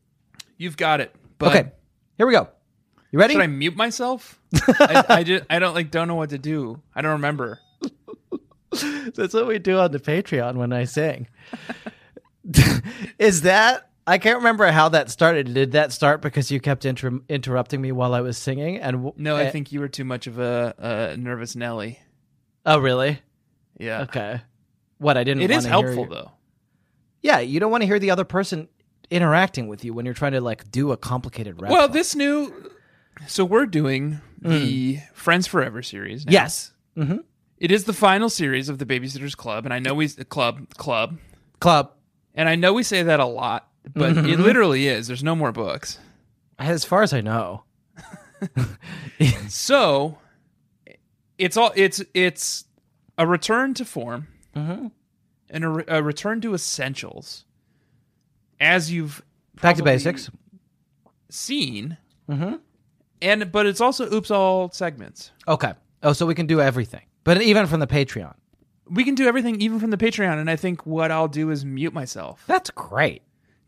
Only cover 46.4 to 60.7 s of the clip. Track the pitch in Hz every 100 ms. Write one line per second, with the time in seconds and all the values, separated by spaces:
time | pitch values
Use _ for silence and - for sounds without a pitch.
46.4 | _ - 143 170 - 185 214 135 107 113
47.4 | 92 101 - _ _ - - - - -
48.4 | 190 - 117 98 - - - - 147 110
49.4 | 104 - - 277 190 139 151 151 _ _
50.4 | _ _ _ _ _ - _ _ _ -
51.4 | 185 220 233 202 190 196 190 185 180 175
52.4 | - - - _ _ _ _ - 165 175
53.4 | - 226 269 262 247 - 120 120 156 _
54.4 | _ 147 156 185 247 - _ _ _ _
55.4 | _ 160 165 160 160 160 151 147 208 226
56.4 | 220 180 - - 131 135 - - - -
57.4 | _ _ _ _ _ _ _ _ _ _
58.4 | _ - 151 180 160 170 151 143 - _
59.4 | _ - 170 165 160 127 156 - - -
60.4 | _ - _